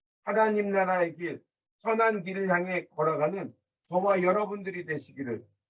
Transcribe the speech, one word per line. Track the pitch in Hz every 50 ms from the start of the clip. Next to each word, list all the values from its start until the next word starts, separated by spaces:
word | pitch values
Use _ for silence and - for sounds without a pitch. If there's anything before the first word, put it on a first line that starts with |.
| _ _ _ _ -
하나님 | - 202 220 220 214 214 208 202 202
나라의 | 196 196 190 185 185 180 175 170 156
길, | 160 175 160 135 120 _ _ _ _ _ _ _ _ -
선한 | 226 220 220 226 226 214 208 165
길을 | 185 185 196 196 185
향해 | 175 175 180 185 180 175 -
걸어가는 | - _ - 156 160 156 139 151 - - - 127 113 - _ _ _ _ _ _ -
저와 | 170 180 190 202 202 185 180
여러분들이 | 180 190 214 214 190 202 202 190 190 175 175 170
되시기를 | 160 151 139 - - - 131 135 120 113 104 - _ _ _ _ _